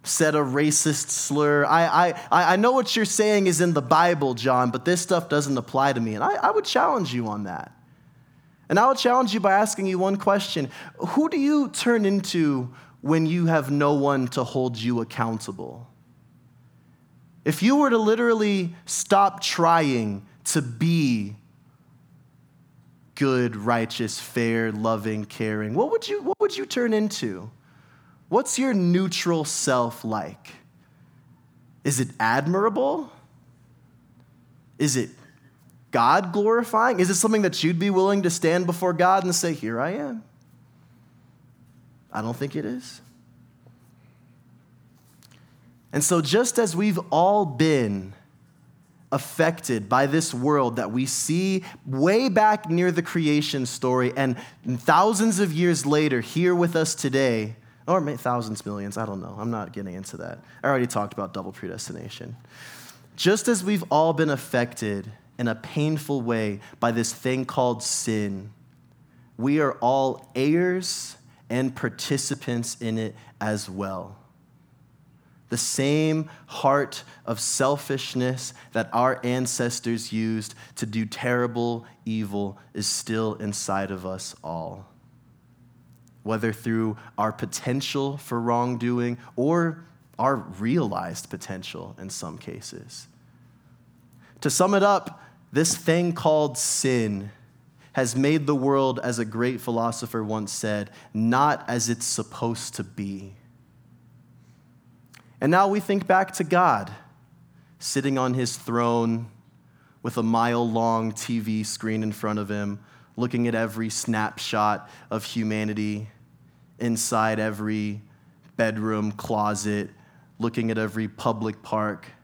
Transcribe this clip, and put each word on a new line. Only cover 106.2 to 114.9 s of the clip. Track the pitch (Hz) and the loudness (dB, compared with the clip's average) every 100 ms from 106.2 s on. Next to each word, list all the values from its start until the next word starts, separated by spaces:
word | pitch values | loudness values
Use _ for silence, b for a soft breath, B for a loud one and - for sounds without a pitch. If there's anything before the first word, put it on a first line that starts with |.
| 190 | 2
to | - | -4
God, | 160 175 180 110 95 - - - _ _ - b b b | 0 4 4 2 -2 -14 -20 -20 _ _ -20 b b b
sitting | - 139 135 135 | -4 -2 0 0
on | 127 | 0
his | 127 120 - | 0 -2 -4
throne | - 117 117 117 117 113 113 - _ _ b b b b | -2 0 2 2 0 -2 -6 -16 _ _ b b b b
with | 123 120 | -6 -2
a | |
mile-long | 113 117 117 120 117 113 117 113 113 | 0 2 2 0 0 0 0 0 -4
T | 107 - 117 | -6 -6 -4
V | 107 110 | -2 -4
screen | 107 - 110 110 | -4 -6 -4 -4
in | 110 | -4
front | 101 107 107 | -4 -4 -4
of | 101 | -4
him, | 104 101 101 b b b - | -6 -6 -8 b b b -6
looking | 120 120 120 | -2 0 0
at | |
every | 113 113 110 113 | 0 -2 -4 -6
snapshot | - - 110 107 - - 110 107 101 - | -4 -2 -2 -2 -6 -4 2 2 0 -6